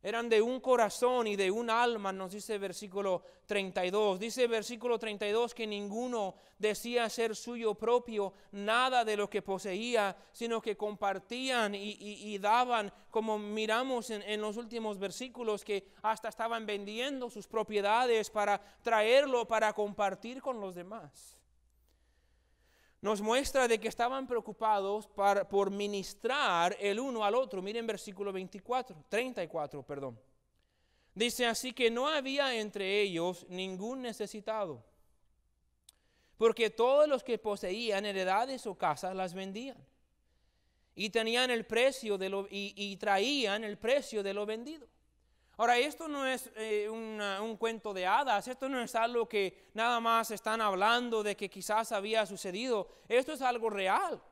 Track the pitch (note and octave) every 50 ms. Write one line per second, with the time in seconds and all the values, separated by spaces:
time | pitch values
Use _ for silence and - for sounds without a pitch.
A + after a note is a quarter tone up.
0 | - F#3+ G#3+ A#3 A#3 A#3+ A3+ G#3+ A3 A#3+ B3+ C4 - C4 B3 A#3+ A3+ G3+ - -
1 | B3 B3 B3+ B3 A#3 G#3+ G#3 G3 G3 F#3 G3+ A3+ A#3+ A#3 A3 A#3 B3 A#3+ A#3 G#3+
2 | G3+ G3 F#3+ F#3+ F#3+ F3+ F#3+ G#3 G3 - A3 G3+ G3 F#3+ F3 - G#3+ G3 F3+ G3+
3 | G3 G3 F#3 E3+ - - - _ _ - G#3 G3+ G3 F#3+ F3+ F#3 F3+ F3+ F#3 G#3+
4 | G#3+ G#3 F#3 F3+ G#3+ A#3 G#3 B3+ B3 A#3 A3+ A3 G3+ - B3 A3 A3+ B3 A#3 A3
5 | A#3 A3 G#3 F#3+ G#3+ G#3 G#3 A3+ A#3+ A#3 - - A3+ G#3+ G#3 G3+ G3+ G3+ G3+ A3+
6 | B3 B3+ A#3+ A3+ G3+ F#3+ - - _ _ _ _ G3+ G#3+ G#3 - - A#3+ A#3+ A#3+
7 | A#3 G#3+ - - A3+ A3+ G#3+ - - A#3 A#3+ A#3 A3+ G#3+ G3+ - A3 A3+ A#3+ B3
8 | A#3+ - A3 G#3 G3+ F#3+ - - - _ - G3+ G3+ G#3 A3 A#3+ B3+ C4 C4 B3
9 | A3+ A3 G#3+ G3+ G3+ G3 - G3+ - - F#3+ F#3 - G3+ F3+ G3+ A3+ B3 A#3+ A3
10 | G#3 G3 F3 - - - _ - A#3 A#3 A3+ A3 - A3+ G3+ - G#3+ G#3 G#3+ F3+
11 | G#3 G3 F#3+ F#3+ - _ A#3+ B3 C4 C4 B3+ A#3+ A3 G3+ G3+ G3+ G3+ G#3 G#3 -
12 | - G#3 G#3 D#3 G#3 G#3+ G#3 G3 F#3+ G#3 A3 B3 B3 B3 A#3+ A3+ G#3 G3+ - -
13 | - - - A3 A3 A3 G#3+ G#3 G#3 G#3 G#3 A3 A3 G#3+ G#3+ A#3 C4 C4+ B3 A#3
14 | A3+ - A3 G#3 G3 G3+ G#3+ G#3+ G#3+ G#3+ G#3 A3+ A#3+ A3 A3+ A#3 A3+ G#3+ G#3 F#3+
15 | G3 F#3+ - - B3 C4 A3+ A#3+ A#3+ G#3+ G#3+ G3+ - - G3+ F#3+ F#3+ - - -
16 | - G#3+ A3 G#3 - A3 - - A3 A#3 A#3 A3+ A3 G#3+ G#3 G3+ G3+ G3+ G#3+ A3+
17 | B3 C#4+ C#4+ C4 B3 A#3 - G#3 G3 - - A3+ G#3+ - G#3+ G#3 G3 G3+ G#3+ A#3+
18 | B3+ B3 A#3 A3 G#3 - - G#3+ G#3 G3+ G3+ F#3 - - - _ _ A#3 A#3 G#3+
19 | G#3+ A3 B3 C#4 D4 C#4+ C4 A#3+ A3+ A3 A3+ A3 A3 G#3+ G#3 G#3+ G#3 G#3 G3 A3
20 | G3+ G3 F#3+ F#3 - A3+ B3+ C4 - C4+ B3+ A3 G3+ F#3+ F3+ F3 F3 F#3 G#3+ A3+
21 | E3 C#3+ _ - - - - _ _ _ _ _ _ _ _ _ _ _ _ _
22 | _ _ _ _ _ _ _ _ _ _ _ _ _ _ _ _ _ _ _ _
23 | - G3+ G#3+ G3 G#3 G#3+ A#3 C4 C#4 - - C4+ B3+ A#3+ A3+ G#3+ G3 A3 - -
24 | A#3 B3 C4 C4+ C4+ B3+ B3 A3+ G#3+ A3 G3+ _ A3 A3 G#3+ G3+ F#3+ G3 G3+ A3
25 | G#3 - - - G3 G3+ G3+ G3+ F#3+ - G3 G3 G3 G3 G3 G3+ G3+ G#3 G#3 G3
26 | F3+ - - _ - A3+ - - - A3 F3+ E3+ E3+ F3+ G3+ - G3+ G3+ G3+ A3
27 | C4 C#4 B3 A3 G#3+ G3+ G#3+ B3+ C4 - G3+ F#3+ F#3 G3 A3 A#3 A3+ A3 G#3 F#3+
28 | - G#3+ G3 F#3 G3+ G3+ F#3+ F#3+ F#3 F3+ - G3+ - - A#3+ B3+ B3 B3+ F3 D3+
29 | - _ - G#3+ B3+ B3+ A#3+ G#3+ F3 D#3 - E3 D3 D3 - C#3+ B2+ - D3 C#3
30 | C#3+ C3 A#2 A2 _ _ _ _ _ _ _ _ _ _ _ _ _ _ _ _
31 | _ _ _ F#3 A3+ A#3+ - - B3 A#3 A3 - - B3+ A#3 - B3 A3+ A#3 A#3+
32 | C4 D4 D#4+ D4 C4 C4+ C4+ C#4 C#4 C4+ B3 A3+ G#3+ G#3 - G3+ G3 F#3 G3 G#3
33 | G#3 G3+ F3 D#3+ E3+ F3+ F3+ F3+ - - F3 F#3 F#3+ F#3+ F#3 F3+ G3+ A3+ B3+ C4+
34 | B3+ A#3+ G#3+ - G#3+ G3 - G#3+ G3 A3+ A3 A3 G3+ E3+ C#3 A#2 - _ _ _
35 | _ _ _ _ _ _ _ _ _ _ _ _ _ _ _ _ _ - _ _
36 | _ _ _ _ _ _ _ _ A3 A3+ A3 - A3+ G#3+ A3 - A#3 B3+ C4+ D4
37 | D4+ D4+ C#4 B3+ - - A#3 G#3 - G#3+ G3+ G3 - F3+ F#3 A3 A#3+ A3+ G3+ G3
38 | G#3 G#3 G3 F#3+ F#3 F#3 F#3+ G#3 B3 C4+ C4+ B3 - A3+ F#3 - - E3 D3 -
39 | - F#3 F#3+ F#3+ F#3+ F#3 E3+ F#3+ F#3+ G3 F#3+ A3 B3+ C4+ - - C3+ _ _ _
40 | _ _ _ _ _ _ _ _ _ _ _ _ _ _ _ _ _ _ _ -
41 | F#3+ G#3+ - A3+ A3 A3+ A#3 A#3+ B3+ B3+ B3 A3+ A3 - A3 A3+ B3 C4+ C4 -
42 | A#3 G#3+ G3+ F#3+ F#3 F#3+ G3 G3 G3 G3 F#3+ G3 G3+ G3+ G3 G3 G3+ G3+ G3 F3+
43 | - G#3 G3 F#3+ G3+ B3+ D4 C#4 A#3+ G3+ G3 G#3+ A3+ G#3 G3+ - - A3+ C4+ C#4+
44 | - - - G#3+ G3 G3 G3 G3+ G#3 G#3 A3 A3+ A#3+ C#4+ D#4+ D#4 A#3+ _ _ _
45 | _ _ _ _ _ _ _ _ _ _ _ - A3 A#3+ A#3+ A#3+ C4 D4+ D4 -
46 | E4 D#4 D4 C#4 C4+ C4 C4 A#3+ - A3+ - A3 A3 A3 G#3+ G#3 G#3 G#3+ A3 A3+
47 | A3+ A3 A3 G#3+ G#3 G3+ G3 G3 G#3+ A3+ A3+ - A3+ A3+ A3+ G#3+ - A3 G3+ F#3
48 | F3+ F#3 G3+ B3+ C#4+ C4 A3 G3+ - B3 B3+ - C4 C4+ C#4 B3+ A#3 - - A3+
49 | A3+ A#3 A#3+ A#3 A3+ A#3 - G#3 G3 F3+ - - - _ _ G#3+ A3+ A#3+ A#3+ A#3
50 | A3+ A3+ A3+ A3+ A3 A3+ A3 G3 - G#3+ A3 A3+ A3 G#3 F#3+ F#3 G3 A3 A#3 A#3+
51 | B3 A#3+ A3+ A3 G#3 G#3 G3 - G#3 F#3 - G3 F3+ - G#3 A3 A3+ - A#3 G3+
52 | G3 G#3+ A3 A3 G#3+ F3 G3+ - - G3 F3+ G#3 B3 C4 A#3 G#3 F3+ - - -
53 | - - A3 B3 C4 D#4 D#4 B3+ C4+ B3+ A#3+ A#3 A3 A3+ G#3 G3 F#3+ F#3 G3+ F4
54 | G4 F4 C4+ E3 - -